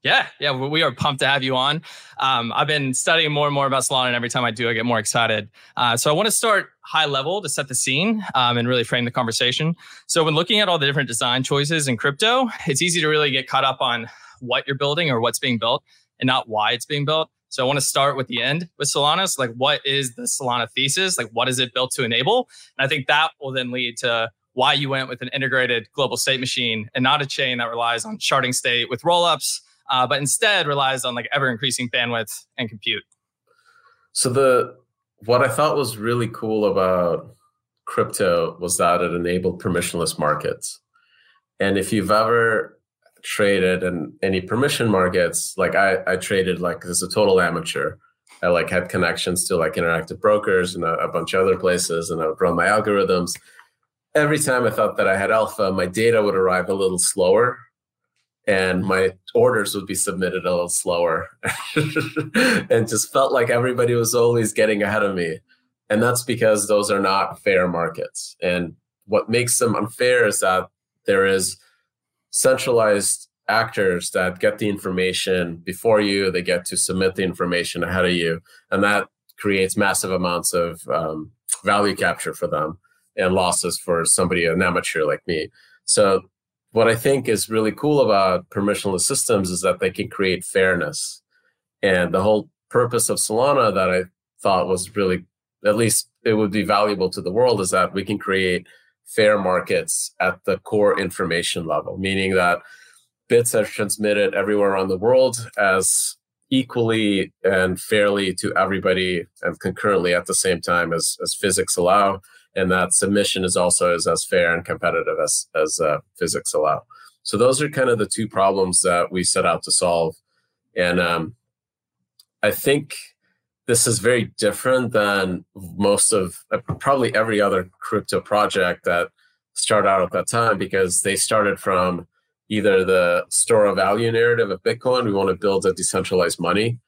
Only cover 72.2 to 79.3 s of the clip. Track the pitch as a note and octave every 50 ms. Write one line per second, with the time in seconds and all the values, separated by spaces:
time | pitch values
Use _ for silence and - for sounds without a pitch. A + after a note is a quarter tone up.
72.2 | _ _ - - - C3+ C3 B2+ - C3+ A#2+ A#2 A2+ G#2+ G#2 G2+ G2 - - -
73.2 | - _ _ _ _ - G#2 A2+ A2+ A2+ - - G2+ F#2+ F2+ F2 E2+ - - G2
74.2 | F#2 F#2 F2+ F#2 - G#2+ G#2 - A2 G#2 G2+ G2 - G2 F#2 F#2 F#2 F#2 F#2 -
75.2 | - G2 F#2 F2+ F2+ F2 E2+ E2 E2+ F#2+ F#2 - - A#2 A2+ G#2 G#2 G2+ G2 G2
76.2 | G2 F#2+ F2+ F2+ F2 F2+ F2+ F2 F2+ - F#2+ F2+ - - F#2 F#2 F#2+ F#2+ F#2+ -
77.2 | F#2+ F2+ E2 - F#2 F2 F2 F2 E2+ - - F2 E2+ E2 F2+ F#2 F2+ F2+ F2+ F2
78.2 | E2+ E2 E2 F2 _ _ _ - _ _ F#2+ G2 G2+ G2+ G#2 A#2+ A#2+ - _ _
79.2 | _ _